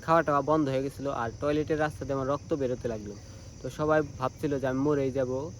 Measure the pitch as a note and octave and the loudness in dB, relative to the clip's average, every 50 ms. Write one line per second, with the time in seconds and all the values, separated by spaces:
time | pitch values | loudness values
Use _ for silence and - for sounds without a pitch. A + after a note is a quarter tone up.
0 | - E3 E3 E3 D3 D3 D3 C#3+ C3+ C#3+ D3+ D#3 D3+ C3+ C3 C3 C3+ C#3 - - | 0 4 4 4 4 4 2 2 4 4 4 4 4 2 2 0 0 -2 -4 -4
1 | C3+ C#3 C3+ B2 A#2 A#2 A2 - D3 D3 D3 D3+ D3+ D3+ D#3+ D3+ D#3 D3+ - - | -4 -4 -2 -2 -4 -4 -4 -2 0 0 2 2 2 0 0 2 0 0 -2 -4
2 | C#3 C3 C#3 C#3 C3+ C3 C#3+ C#3 - - E3 C#3+ C3+ B2 C3 - - A#2+ A2+ G#2+ | -4 -2 -2 0 0 0 0 -2 -2 -2 0 0 0 0 0 -2 -2 -4 -4 -4
3 | G#2 G2+ G2+ - - - - - - - - - - C3 - - D3+ D3+ D#3 D#3 | -6 -10 -10 -12 -14 -16 -16 -16 -16 -16 -12 -10 -10 -8 -4 0 2 4 4 4
4 | D3+ C#3 - - C3 C3 - - - D3 C#3+ C3+ C3 C3 C3 C3 C#3 D3+ D3 C#3 | 4 2 -2 -4 -4 -4 -2 -2 -2 0 0 0 0 0 0 2 2 2 4 4
5 | C3+ C3+ B2 C3+ C3 B2 B2+ C3 D3 E3+ - | 2 2 2 0 0 0 0 -2 -4 -6 -10